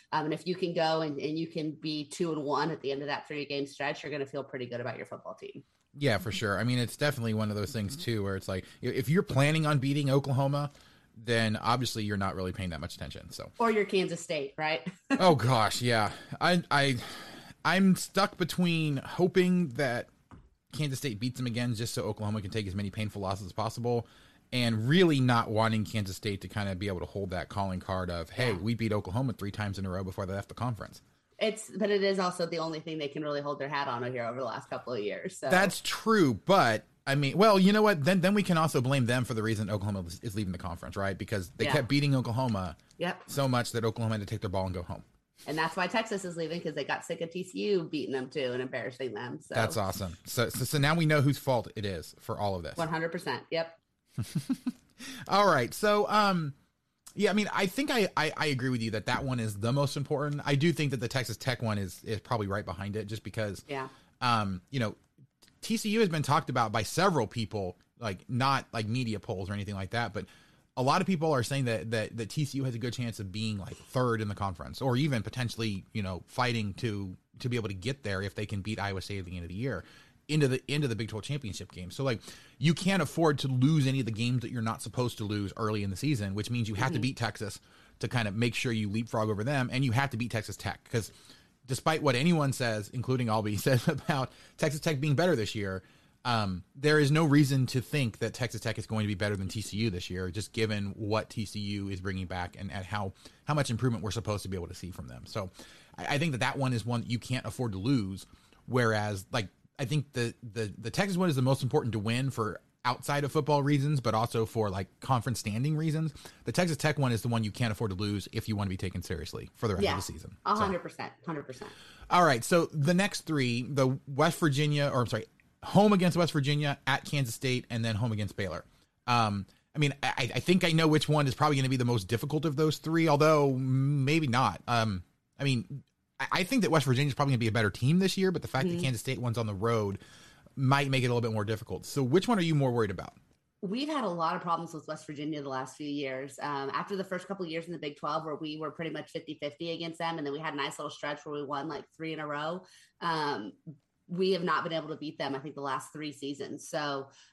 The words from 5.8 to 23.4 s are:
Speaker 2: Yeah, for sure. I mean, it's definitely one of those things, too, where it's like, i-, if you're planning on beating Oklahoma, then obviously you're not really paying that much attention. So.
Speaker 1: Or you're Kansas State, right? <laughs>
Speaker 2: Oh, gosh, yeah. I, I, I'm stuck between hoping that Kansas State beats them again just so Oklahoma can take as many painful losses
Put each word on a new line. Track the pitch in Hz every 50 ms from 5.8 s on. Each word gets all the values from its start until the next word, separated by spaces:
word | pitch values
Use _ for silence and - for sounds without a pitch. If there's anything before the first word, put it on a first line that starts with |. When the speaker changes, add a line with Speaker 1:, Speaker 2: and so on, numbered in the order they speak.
| _ _ -
Speaker 2:
Yeah, | 143 143 131 107 92
for | - 113
sure. | - 95 117 101 98 90
I | 113
mean, | 123 127 123
it's | 120 104 -
definitely | - 143 147 117 123 117 113 107
one | 107 110 107
of | 104
those | 104 101 -
things, | - 113 101 95 139
too, | 165 - 120 117 104
where | 98 98 95
it's | 95 - -
like, | 95 95 - - - -
i-, | -
if | 123 92 135 - 127
you're | 160 202
planning | - - 131 131 143 147 156 160 156
on | 147 151 135
beating | 127 139 139 151 143 135
Oklahoma, | 135 143 135 139 127 131 139 139 143 143 147 139 - - - - - _ _ _ _
then | 113 113 117 117 113 113 110 107
obviously | 107 - 110 123 131 123 - - 117 107
you're | 104 104
not | 98 98 95 76
really | 92 92 92
paying | 87 - 95 90
that | 82 71
much | 80 - -
attention. | - 82 71 - - - -
So. | - - - - - -
Speaker 1:
Or | 233 226
you're | 220 208 196
Kansas | 202 208 190 180 156 170 170
State, | - - 165 147 135 139 -
right? | - 156 156 160 165 - 185 - -
<laughs> | _ _ 175 -
Speaker 2:
Oh, | 190 180 156
gosh, | 120 107 127 131 113 107 98 - -
yeah. | 120 120 117 110 104 95 - - - - 143 -
I, | - 170 180 175 - -
I, | 143 143 139 139 127 117 - - - - - - - - - - - - -
I'm | 156 170 190 196 190 180
stuck | - - - - 196 196 - - -
between | 180 - - - 180 170 165 160 156 151 139
hoping | 135 - - - - 175 175 - 190 180 180 180 180 175 139 117
that | 135 143 123 120 117 - - _ _ _ _ - - - _ _ _ _ _
Kansas | - - 156 143 131 -
State | - 139 104 98
beats | 123 127 123
them | - 127
again | 123 107 123 120 123 117
just | 101 120 -
so | - - 85
Oklahoma | 107 104 - 107 104 107 110
can | 95 98
take | 107 110 101
as | 95 90
many | 104 101 98
painful | - 110 107 104 - 104
losses | 98 95 98 95